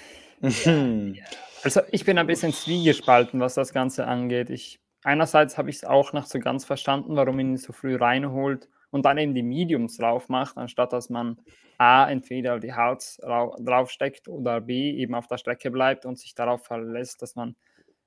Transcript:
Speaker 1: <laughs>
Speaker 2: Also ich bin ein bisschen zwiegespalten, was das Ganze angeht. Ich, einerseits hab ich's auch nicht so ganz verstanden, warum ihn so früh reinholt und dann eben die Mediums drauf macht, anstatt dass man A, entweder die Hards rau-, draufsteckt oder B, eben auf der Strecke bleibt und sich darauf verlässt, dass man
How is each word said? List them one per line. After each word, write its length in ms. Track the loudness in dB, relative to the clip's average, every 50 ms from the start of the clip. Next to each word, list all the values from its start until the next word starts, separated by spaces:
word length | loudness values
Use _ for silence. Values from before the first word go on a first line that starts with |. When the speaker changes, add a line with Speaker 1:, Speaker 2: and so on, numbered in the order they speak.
| -20 -20 -20 -20 -20 -20 _ _
Speaker 1:
<laughs> 760 | -2 -2 0 4 4 4 4 6 4 0 0 -2 -4 -6 -8 -10 -16 -18 -18 -18 -18 -20 -12 -4 -4
Speaker 2:
Also 160 | 2 2 2 2 2
ich 120 | -2 0 0
bin 140 | 2 2 4
ein 80 | 2
bisschen 260 | 2 0 0 0 -2
zwiegespalten, 840 | -2 -2 -4 -2 -2 4 4 4 4 4 6 6 8 8 6 4 0 -2
was 160 | -2 0 0
das 180 | -2 -2 -2
Ganze 320 | -2 -2 -2 -2 -2 -4 -4 -2
angeht. 420 | -2 -2 -2 -2 -2 -4 -4 -4
Ich, 300 | -8 -12 -12 -16 -20 _ _ _ _ _ -2
einerseits 520 | 0 2 2 2 6 6 6 6 6 2
hab 120 | -4 -6 -6
ich's 160 | -8 -8 -2
auch 280 | 2 4 4 4 2
nicht 160 | -2 -6 -6 -6
so 120 | -8 -4
ganz 240 | -2 -2 -2 -4 -4
verstanden, 500 | -6 -6 -4 -2 -2 -2 -2 -2 -2 0
warum 240 | 0 2 2 0 0
ihn 180 | -2 -2 -2
so 160 | -4 -6 -12
früh 220 | -14 -8 -4 -4 0
reinholt 760 | 2 2 2 2 2 0 -4 -4 -2 -2 -2 -4 -4 -8 _ _ _ _ _
und 140 | -2 2 2
dann 120 | 4 4
eben 160 | 2 0 0
die 120 | 0 -2 -2
Mediums 520 | -2 -2 -2 -2 0 0 -2 -2 -4 -4
drauf 320 | -2 0 0 0 -2 -2 -4
macht, 280 | -2 -2 -2 -4 -8
anstatt 360 | -10 -12 -6 -2 -2 -2 -2
dass 160 | -2 -6 -6 -6
man 320 | -6 -6 -6 -6 -8 -10 _ -20 -20 _ _ _ _ 4
A, 320 | 6 8 8 8 6 4
entweder 480 | 0 -4 -6 -8 -8 -6 -4 -4 -4 -4
die 140 | -6 -6
Hards 480 | -4 -2 0 0 -2 -4 -8 -16 -16 -14
rau-, 340 | -6 -4 -2 -2 -2 -2 -6 -8
draufsteckt 640 | -2 0 2 2 2 0 -4 -6 -6 -6 -6 -10 _
oder 340 | -14 -12 -6 -4 -2 -2 -2
B, 300 | -4 -4 -4 -4 -4 -4
eben 240 | -4 -4 -4 -4 -4
auf 140 | -6 -6 -6
der 100 | -8 -6
Strecke 320 | -4 -6 -6 -4 -6 -6
bleibt 340 | -2 2 2 2 0 0 -6
und 140 | -12 -12 -12
sich 160 | -16 -16 -8
darauf 300 | -4 -2 -2 -2 -2 -4
verlässt, 580 | -8 -10 -8 -8 -8 -8 -8 -10 -12 -12 -14
dass 140 | -14 -12 -10
man 180 | -10 -10 -10 -10 -14 _ _ _ _ _ _ _ _ _